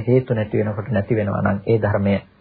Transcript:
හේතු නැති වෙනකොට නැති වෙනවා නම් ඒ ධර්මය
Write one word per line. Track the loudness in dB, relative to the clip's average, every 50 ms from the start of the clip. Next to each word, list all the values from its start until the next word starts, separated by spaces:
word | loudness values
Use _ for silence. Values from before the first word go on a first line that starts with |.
හේතු | 2 4 2 2 2 2 -2
නැති | -2 -2 -2 0
වෙනකොට | -2 0 0 -2 -6 -4 -2
නැති | -2 -2 0 0 0
වෙනවා | 0 0 -2 -2 -2 0
නම් | 0 -2 -2 0
ඒ | 0 0 2
ධර්මය | 2 0 0 2 2 2 0 0 -2 -8 _ _